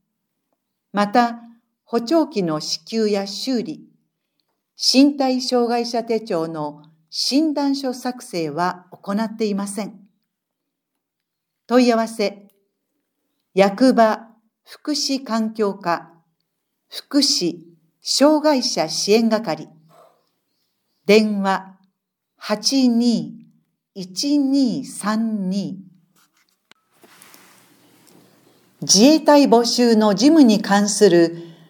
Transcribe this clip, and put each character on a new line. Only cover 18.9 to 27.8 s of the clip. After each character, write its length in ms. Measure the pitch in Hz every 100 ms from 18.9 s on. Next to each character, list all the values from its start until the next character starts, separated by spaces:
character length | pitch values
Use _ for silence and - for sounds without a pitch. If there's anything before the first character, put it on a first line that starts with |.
| - -
援 160 | 220 226
係、 400 | 220 185 151 - _ _ _ _ _ _ _ _ _ _ _ _ _ -
電 340 | 214 214 202
話 360 | 190 190 - _ _ _ _ _ _ _
八 520 | - 214 - 269 254
二 580 | 233 240 208 147 - - _ _ _ _
一 440 | 196 180 185 285 294
二 460 | 269 277 254 160
三 640 | - - 196 220 226 214 185
二。 280 | 196 165 - - _ _ _ _ _ _ _ _ _ _ _ _ _ - - - _ _ _